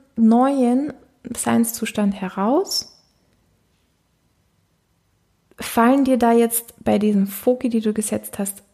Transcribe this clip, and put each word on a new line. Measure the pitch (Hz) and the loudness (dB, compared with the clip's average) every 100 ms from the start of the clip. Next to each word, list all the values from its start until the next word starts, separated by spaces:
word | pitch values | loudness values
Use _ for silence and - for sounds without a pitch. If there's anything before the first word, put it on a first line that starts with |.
| _ - | _ 2
neuen | 220 233 269 277 240 254 294 - _ _ - 240 | 4 4 4 2 2 0 -2 -10 _ _ -14 -8
Seinszustand | 233 233 226 - 220 214 202 196 | -2 0 0 -4 -8 -2 -2 -2
heraus, | 185 190 208 302 392 - - _ _ _ _ _ _ _ _ _ _ _ _ _ _ _ _ _ _ _ _ _ _ _ _ _ _ - | -8 -4 0 0 -2 -6 -10 _ _ _ _ _ _ _ _ _ _ _ _ _ _ _ _ _ _ _ _ _ _ _ _ _ _ -14
fallen | - 233 233 277 | -4 2 2 4
dir | 262 247 | 2 2
da | 233 | 4
jetzt | 233 233 - - _ | 4 2 -2 -10 _
bei | 214 208 | -2 0
diesem | 208 202 196 | 2 0 0
Foki, | - 247 254 240 | -2 -2 0 -2
die | 226 | -2
du | 214 | -2
gesetzt | 214 - 214 - - | -4 -4 -6 -8 -8
hast, | 196 - _ | -8 -10 _